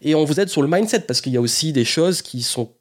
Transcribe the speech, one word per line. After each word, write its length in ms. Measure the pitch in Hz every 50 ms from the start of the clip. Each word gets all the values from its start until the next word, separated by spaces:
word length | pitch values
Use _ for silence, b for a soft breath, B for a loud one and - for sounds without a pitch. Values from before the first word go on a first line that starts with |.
Et 140 | - 151 156
on 100 | 156 156
vous 160 | 143 151 190
aide 80 | 202 190
sur 120 | - 156
le 60 | 139
mindset, 340 | 147 170 185 220 214 - 214
parce 200 | - - 123 -
qu'il 100 | - 139
y 60 | 123
a 40 | 120
aussi 300 | 120 117 - - 156 160
des 140 | 151 131 117
choses 360 | - - 165 165 185 180 -
qui 200 | - - - 127
sont 300 | 117 - - 127 117 113 _ _